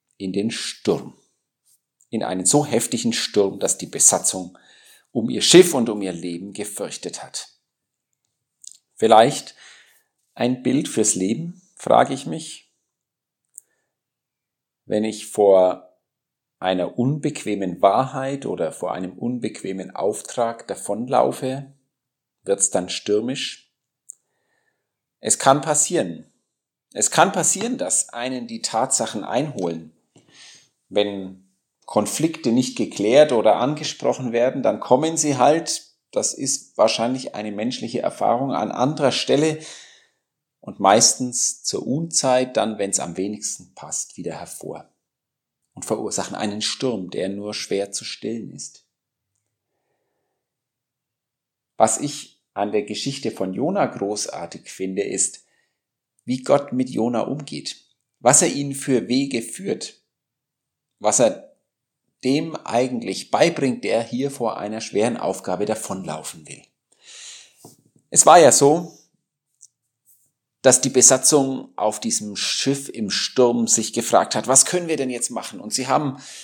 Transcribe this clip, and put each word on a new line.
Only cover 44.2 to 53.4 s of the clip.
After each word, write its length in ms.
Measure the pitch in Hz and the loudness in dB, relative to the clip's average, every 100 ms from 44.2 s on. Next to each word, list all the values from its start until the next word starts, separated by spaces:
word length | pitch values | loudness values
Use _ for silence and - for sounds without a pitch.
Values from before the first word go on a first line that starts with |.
| 85 78 | -10 -10
hervor 520 | 87 - - 80 - _ _ _ _ _ _ _ _ | -12 -14 -12 -14 -16 _ _ _ _ _ _ _ _
und 120 | - - | -12 -6
verursachen 500 | 110 110 - - - | -4 -4 -6 -6 -6
einen 260 | 107 104 | -6 -4
Sturm, 480 | 110 - 131 104 90 | -6 -4 -4 -4 -6
der 200 | - 95 | -6 -4
nur 240 | 101 104 | -6 -8
schwer 400 | 104 - 98 98 | -8 -4 -4 -4
zu 100 | - | -8
stillen 480 | - - 113 117 92 | -10 -10 -8 -8 -10
ist. 340 | 135 - - _ _ _ _ _ _ _ _ _ _ _ _ _ _ _ _ _ _ _ _ _ _ _ _ _ _ _ _ _ - | -14 -18 -20 _ _ _ _ _ _ _ _ _ _ _ _ _ _ _ _ _ _ _ _ _ _ _ _ _ _ _ _ _ 0
Was 240 | 110 - | 0 0
ich 420 | 143 - - _ _ | -6 -8 -16 _ _
an 200 | 104 104 | -6 -2
der 100 | 107 | -2
Geschichte 480 | 101 107 135 135 113 | -4 -6 -6 -6 -6
von 220 | - | -6